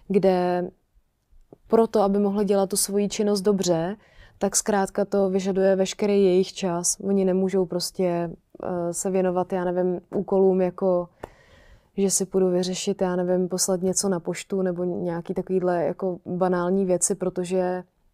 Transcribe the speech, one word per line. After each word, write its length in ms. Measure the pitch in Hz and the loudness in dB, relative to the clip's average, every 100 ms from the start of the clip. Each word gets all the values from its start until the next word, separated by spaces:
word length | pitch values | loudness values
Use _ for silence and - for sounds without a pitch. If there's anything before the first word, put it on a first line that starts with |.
| - | -2
kde 600 | 196 190 180 180 180 180 _ _ _ _ _ _ - _ - - | 2 4 4 2 0 -4 _ _ _ _ _ _ -20 _ -20 0
proto, 360 | 226 220 214 | 2 4 2
aby 160 | 196 202 | 2 2
mohli 260 | 202 202 | 0 0
dělat 240 | 202 196 190 | 0 2 2
tu 60 | 202 | -2
svoji 320 | - 202 202 | -2 0 -2
činnost 320 | - 208 202 | 0 0 2
dobře, 560 | 202 196 175 165 170 214 _ - - - | 2 0 2 0 -2 -6 _ -20 -20 -4
tak 180 | 196 - | -2 -2
zkrátka 480 | - 202 190 208 | 0 0 0 -2
to 260 | 196 202 190 | 0 0 2
vyžaduje 460 | 190 190 190 190 190 | 0 0 2 2 2
veškerý 480 | 190 - 208 202 | 0 -2 0 4
jejich 280 | 190 180 185 | 4 4 2
čas. 440 | - 185 170 180 - | -2 -4 -2 -4 -4
Oni 240 | 196 196 | 0 2
nemůžou 420 | 190 185 190 190 175 | 2 2 2 0 0
prostě, 640 | 180 - - 180 170 170 - _ - | -4 -6 -2 -2 0 -4 -10 _ -12
eh, 300 | - 175 170 | -6 -4 -4
se 180 | 175 190 | -4 -2
věnovat, 420 | 185 185 180 180 | 0 0 0 -2
já 120 | 185 | -2
nevím, 360 | 180 180 180 175 _ | -2 0 0 -2 _
úkolům 460 | - 175 190 190 185 | -6 0 4 4 4
jako, 480 | 180 180 190 180 175 _ - _ _ - - - _ - | 0 0 0 0 -2 _ -20 _ _ -20 -20 -20 _ -2
že 140 | 196 | 0
si 160 | - 185 | 0 -2
půjdu 240 | 190 185 | 0 2
vyřešit, 520 | 180 180 185 202 190 | 0 -2 -4 -4 -2
já 140 | 185 180 | -2 0
nevím, 320 | 180 180 180 | 0 0 0
poslat 340 | 185 - 180 | -2 -2 0
něco 260 | 185 180 202 | 0 0 -2
na 120 | 175 | -2
poštu 420 | 175 170 - 196 | -4 -8 -6 -2
nebo 220 | 185 175 | -2 -2
nějaký 500 | 180 196 175 170 165 | -4 -4 -4 -6 -6
takovýhle 500 | 185 185 185 180 175 | -6 -2 -2 0 0
jako 340 | 165 175 185 175 - | -2 -2 -6 -6 -8
banální 580 | 175 185 180 175 196 | -2 0 2 0 0
věci, 300 | 185 175 - | 2 0 0
protože 680 | 185 180 185 175 185 180 180 180 _ _ | -2 -4 -4 -2 -2 -2 -4 -10 _ _